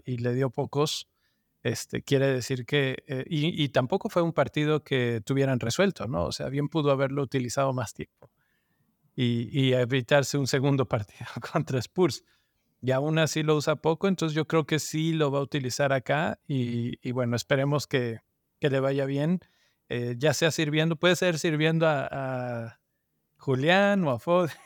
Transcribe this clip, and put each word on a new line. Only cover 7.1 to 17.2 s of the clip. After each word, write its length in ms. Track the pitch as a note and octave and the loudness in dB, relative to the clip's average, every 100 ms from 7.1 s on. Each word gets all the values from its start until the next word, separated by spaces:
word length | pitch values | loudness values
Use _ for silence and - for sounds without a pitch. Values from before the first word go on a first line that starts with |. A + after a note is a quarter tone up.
| C#3+ | -2
utilizado 520 | C3+ C3+ B2 C#3 C3+ | -2 -2 -2 -2 -2
más 200 | B2+ A2 | -2 -6
tiempo 380 | - - _ - _ _ _ _ _ _ _ _ - | -8 -14 _ -20 _ _ _ _ _ _ _ _ -2
y, 340 | B2 A#2 A#2 | 0 0 -2
y 220 | C#3+ C3 | 0 2
evitarse 640 | B2+ A#2+ C3+ B2 C#3+ C3 C#3+ | 2 2 0 2 2 2 0
un 100 | C3 | 0
segundo 400 | C#3+ C#3 C#3 B2+ | 2 2 2 0
<laughs> 0 | |
partido 400 | B2 G2+ - B2 A#2+ - | -2 -4 -12 -14 -12 -4
contra 260 | E3+ - C3 | -4 -2 -4
Spurs. 440 | - - F3 - - _ _ _ _ _ | -2 0 0 0 -14 _ _ _ _ _
Y 80 | B2 | -2
aún 280 | C3 D3+ D#3+ | 0 0 2
así 240 | D3+ D#3 | 0 0
lo 120 | D3+ D3+ | 2 2
usa 200 | D3+ D3+ | 2 0
poco, 320 | D#3 D#3+ G3 | 0 0 0
entonces 280 | F#3 D#3+ D3+ | 0 -2 -2
yo 120 | D3+ | 0
creo 180 | D#3+ D3 | 0 2
que 140 | D#3 | -2
sí 340 | - D#3 E3 | -2 -2 0
lo 160 | D#3+ D3 | 0 0
va 80 | C#3 | 0
a 60 | |
utilizar 500 | C#3 D3+ B2+ - C#3+ | -2 -4 -4 0 0
acá 460 | C3+ - C#3+ F#3 - - | 0 0 0 -2 -4 -4
y, 500 | C3+ A#2+ A#2+ A#2 - B2+ | -2 0 -2 -4 -6 -6
y 40 | |
bueno, 240 | B2 | -2